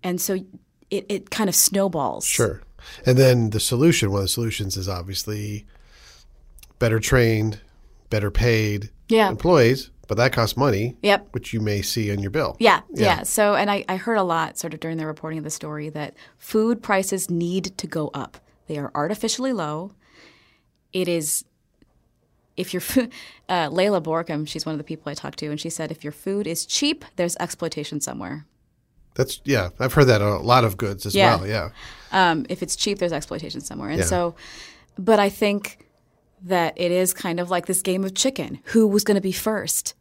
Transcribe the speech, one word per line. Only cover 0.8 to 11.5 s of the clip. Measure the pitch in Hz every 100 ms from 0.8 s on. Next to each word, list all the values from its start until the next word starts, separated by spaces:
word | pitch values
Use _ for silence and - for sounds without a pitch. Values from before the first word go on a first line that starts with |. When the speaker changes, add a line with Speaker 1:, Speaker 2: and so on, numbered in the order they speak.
| _
Speaker 1:
it, | 202 -
it | 202 -
kind | - 214
of | -
snowballs. | - 196 196 165 127 55 -
Speaker 2:
Sure. | - 110 - - - - -
And | - 127
then | 131 123 113
the | 107
solution, | - 123 165 - 101
one | 101
of | 98
the |
solutions | - 113 - 98 95
is | 92
obviously | 90 87 92 - 104 104 104 - - - - - - - - - - - _
better | 117 110
trained, | - 131 113 110 110 104 - _ - _ _
better | 107 101
paid | - 120 113 107 104 107 - -
Speaker 1:
Yeah. | 220 202
Speaker 2:
employees, | - 170 165 117 131 - - -
but | 107
that | 127
costs | 127 110 -
money, | 143 98 117 -
Speaker 1:
Yep. | 208 202 -
Speaker 2:
which | 120 -